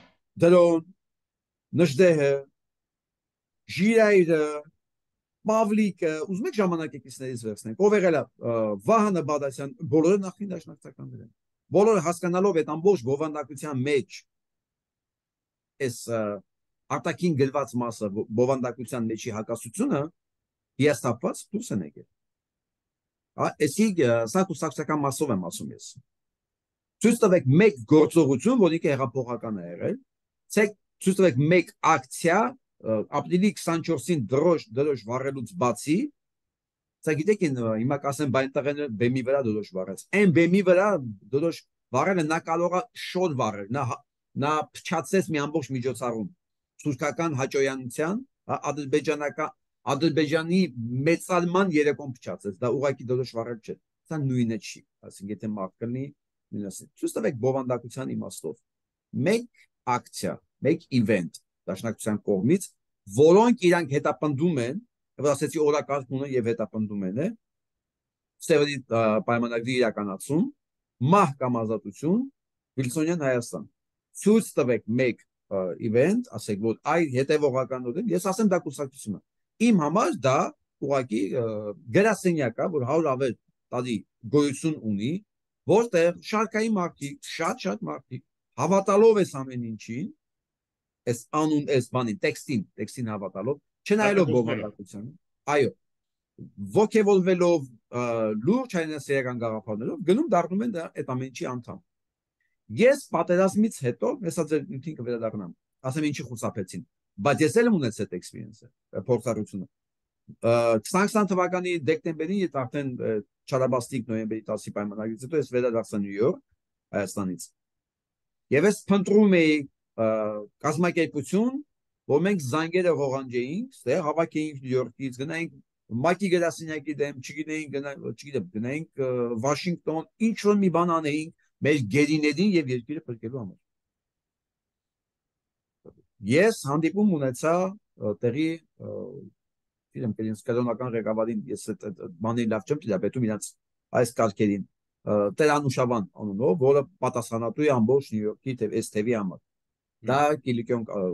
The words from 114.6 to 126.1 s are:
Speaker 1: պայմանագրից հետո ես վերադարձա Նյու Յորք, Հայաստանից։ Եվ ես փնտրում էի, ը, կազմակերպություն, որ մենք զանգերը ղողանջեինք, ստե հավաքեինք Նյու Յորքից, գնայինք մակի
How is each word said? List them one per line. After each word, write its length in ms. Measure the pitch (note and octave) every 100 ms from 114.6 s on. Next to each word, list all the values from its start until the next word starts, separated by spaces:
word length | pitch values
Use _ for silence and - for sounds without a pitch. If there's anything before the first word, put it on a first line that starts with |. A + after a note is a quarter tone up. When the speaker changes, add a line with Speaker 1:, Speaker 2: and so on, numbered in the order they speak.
| -
Speaker 1:
պայմանագրից 500 | G#2 G#2 G#2 A2 A2
հետո 140 | B2+ D#3
ես 80 | B2+
վերադարձա 480 | B2 B2 A2+ G#2+ G#2+
Նյու 140 | G2+
Յորք, 220 | G2 C3 - _ _ _ _ _
Հայաստանից։ 540 | G#2 F#2+ - F#2+ F2 - _ _ _ _ _ _ _ _ _ -
Եվ 180 | C3+ F#3
ես 100 | G3+
փնտրում 520 | - G3 F#3 G3+ G#3
էի, 220 | F3+ D#3+ D3+ C#3 _ _ -
ը, 100 | A2 A2 G#2+ G#2+ G#2 _
կազմակերպություն, 960 | C#3+ D3+ F3 E3+ D#3+ D3 - F#3 A#3+ C4+ D4 _ _ _ -
որ 140 | C#3+
մենք 180 | F3+ G3+
զանգերը 500 | C3+ D3+ E3 F3 F3+ D3+
ղողանջեինք, 800 | C#3 C3+ C3 B2 B2+ F3 C4 -
ստե 180 | B2 D#3
հավաքեինք 540 | D3+ D#3 D#3+ D#3+ D#3 C#3
Նյու 100 | C3
Յորքից, 460 | B2+ B2 - C3+ B2
գնայինք 320 | C#3+ D#3+ E3 C3+ _ _ -
մակի 380 | A2+ D3+